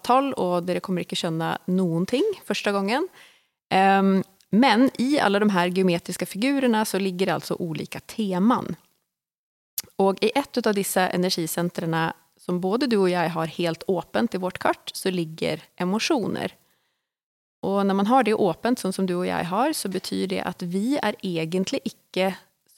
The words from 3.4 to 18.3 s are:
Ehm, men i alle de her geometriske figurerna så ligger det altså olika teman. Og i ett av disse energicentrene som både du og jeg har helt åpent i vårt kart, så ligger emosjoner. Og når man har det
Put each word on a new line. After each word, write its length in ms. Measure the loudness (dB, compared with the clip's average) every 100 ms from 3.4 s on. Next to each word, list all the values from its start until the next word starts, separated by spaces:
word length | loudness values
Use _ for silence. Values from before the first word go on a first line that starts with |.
| _ _ _
Ehm, 500 | 4 6 6 4 2 0 _ _
men 320 | 4 6 6 4 2
i 140 | 0 2
alle 220 | 4 4
de 60 | 4
her 220 | 4 2
geometriske 540 | 2 2 2 -2 -6 -6
figurerna 540 | -2 0 2 2 2 0
så 140 | -2
ligger 240 | -2 0 0
det 80 |
altså 220 | -2 -4 -6
olika 400 | -4 -6 -8 -12 -10
teman. 720 | -6 -2 2 2 2 -2 -10 _ _ _ _ _ _ _ _ _ -12 -10 0
Og 240 | 0 2
i 80 | 0
ett 300 | 0 -2 -2
av 140 | 0 -2
disse 300 | 0 0 2
energicentrene 920 | 2 0 0 -4 -2 -4 -2 -2 0 -2 -4 _ _
som 220 | -4 -2
både 240 | 0 0 2
du 140 | 4
og 100 | 4
jeg 220 | 2 0
har 160 | -2 -4 -2
helt 260 | -2 -2 -2
åpent 440 | -4 -2 -2 -2
i 40 | -2
vårt 220 | -6 -2
kart, 300 | -2 -2 -8
så 160 | -6 -2
ligger 480 | -2 -4 -4 -4 -4 -10 _
emosjoner. 720 | -2 -2 0 0 0 -4 -6 -10 _ _ _ _ _ _ _ _ _ _ -4
Og 140 | 0
når 160 | 0 0
man 80 | 4
har 160 | 4
det 140 | 4